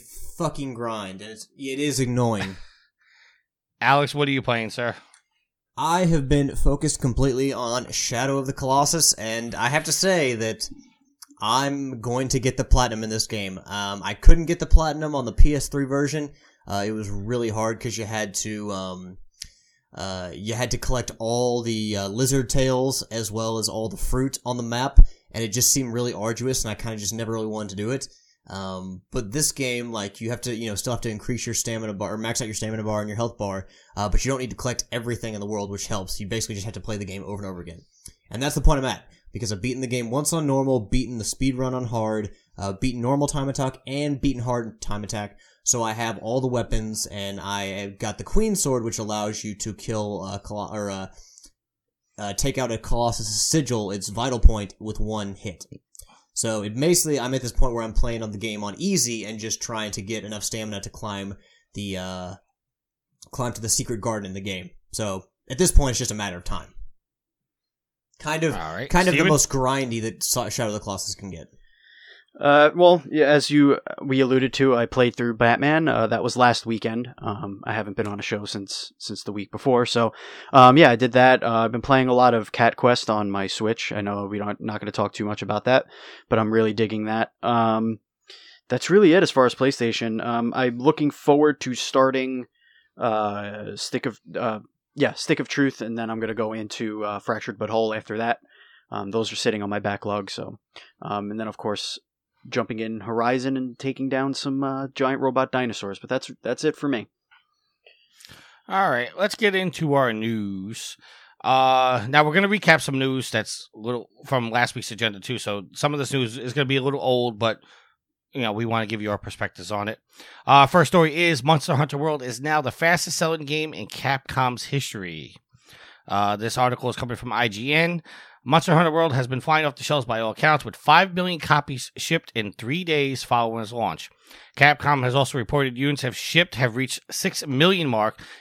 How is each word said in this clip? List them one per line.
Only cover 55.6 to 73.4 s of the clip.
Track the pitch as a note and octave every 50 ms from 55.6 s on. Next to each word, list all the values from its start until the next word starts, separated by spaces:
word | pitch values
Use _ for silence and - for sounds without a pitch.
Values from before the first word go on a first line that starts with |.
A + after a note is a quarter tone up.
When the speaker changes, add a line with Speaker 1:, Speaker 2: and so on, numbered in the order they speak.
| - - - - _ _ _ - - _ _ _ _ _ _
Speaker 1:
So | - - A#2 A2 G#2+ G2+
it | G#2 G#2+ B2
basically, | C#3+ E3+ F3+ E3 - D#3+ D3 C3
I'm | A#2 B2+ C3
at | C3
this | B2 A#2
point | - - - C3 A#2
where | A#2 A2+
I'm | A2 G#2
playing | - - A#2+ A#2 A2+ A2+
on | A2
the | G#2 G2+
game | G#2+ A2+ G#2 G#2 G#2
on | G2+ G2 -
easy | E3+ G3 G3 E3 - A#2+ A#2 A2 G2
and | G#2 A2 G#2+
just | G#2+ A2 G2 - -
trying | - A#2 A2 G#2+ G#2 -
to | A2+ G2
get | G2 A2+ G#2+ F#2+
enough | G#2+ A2 G#2 -
stamina | - - A2+ A2 G#2+ G#2 G2 F#2+
to | G2
climb | - - A2+ G#2+ G2+ G2 G2 G2 F#2 - _ _ _ _ _ _ _
the, | G2+ G2+ G2 F#2+
uh, | F#2 F#2 F#2 F#2 F#2 F2+ F2+ G2 - _ _ _ _ _ _ _ _ _ _ _ _ _ _ _ _ - -
climb | - - B2+ A#2+ G#2+
to | -
the | A2 A2
secret | - - B2 G#2+ A#2+ G#2 F#2
garden | A#2+ A2 G#2+ G2+
in | F#2+ F#2+
the | G2 G2
game. | G2+ F#2+ F#2 F2 F2+ - - _ _ -
So | - A2 G2+ F#2+ F#2+ - _ _ _ _ _
at | C3
this | B2 F3+ E3+ -
point, | - C#3+ C3 A#2+
it's | -
just | B2+ -
a | G#2+
matter | G#2+ G#2 G2 F2
of | F2 -
time. | - G#2+ F2+ D#2 - _ - - - - _ _ _ _ _ _ _ _ _ _ _ _ _ _ _ _ _ _ _ _ _ _ _ _ _
Kind | - D3+ D#3 D#3+ E3
of, | D#3 B2
Speaker 2:
All | F#2 D#2+ D#2+ D#2+
right. | F#2 B2+ C#3+
Speaker 1:
kind | - E3+ F#3 F#3
of | E3
the | C#3+
Speaker 2:
Steven? | D#3+ -
Speaker 1:
most | D#3 C#3 - -
grindy | - C3+ C3 B2+ C3 C#3 C3+ B2 A2+ A2+ A2
that | A2+ - D3+ -
Sa-, | - - B2+ A#2 G2+
Shadow | - - A#2+ G#2+
of | G#2
the | G#2+
Colossus | - G#2+ G2 G2 - - -
can | - G2+ G2
get. | E2 D#2+ D2 - _ - - - _ _ _ _ - - - - - - _ _ _ -
Speaker 3:
Uh, | - C#3+ C#3+ D3 D3 D#3 -
well, | F3 F3+ F3 F3+ E3+ - -
yeah, | - D3+ D3
as | C3+ D3+ D3